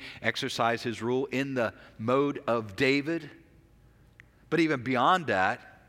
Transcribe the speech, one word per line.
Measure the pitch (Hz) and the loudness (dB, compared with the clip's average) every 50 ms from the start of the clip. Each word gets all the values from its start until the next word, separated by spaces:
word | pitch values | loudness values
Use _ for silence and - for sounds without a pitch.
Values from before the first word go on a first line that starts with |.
| - - - - | -12 -16 -12 -6
exercise | - 113 117 - - 123 - - 120 117 117 117 | -2 -2 -2 -2 -4 -4 -2 0 0 2 0 0
his | - 123 110 104 | -2 -6 -6 -4
rule | 110 120 127 127 139 - | -2 -2 0 0 -2 -2
in | - 127 139 139 135 | -2 -4 -4 -2 -2
the | 127 117 104 - - - - - - | -2 -2 -2 -4 -8 -16 -20 -14 -6
mode | 110 117 127 139 143 143 143 - - - | -2 0 2 2 2 2 -2 -4 -2 0
of | 117 117 110 104 95 | 0 0 -2 -4 -4
David. | 92 139 131 139 143 139 151 170 165 156 143 - - - - - - - - _ - - - - - - - - - - - _ _ - - | 0 2 2 2 2 0 -2 -4 -6 -6 -10 -16 -20 -20 -20 -20 -20 -20 -20 _ -20 -20 -20 -20 -20 -20 -20 -20 -20 -20 -20 _ _ -8 -2
But | 156 160 | 0 2
even | 165 156 151 131 | 2 2 2 0
beyond | 113 127 127 120 127 156 185 180 160 127 | -2 -2 0 2 4 4 4 2 2 0
that | 107 95 95 101 120 - - - - - - | 2 2 2 2 0 -2 -8 -16 -20 -20 -20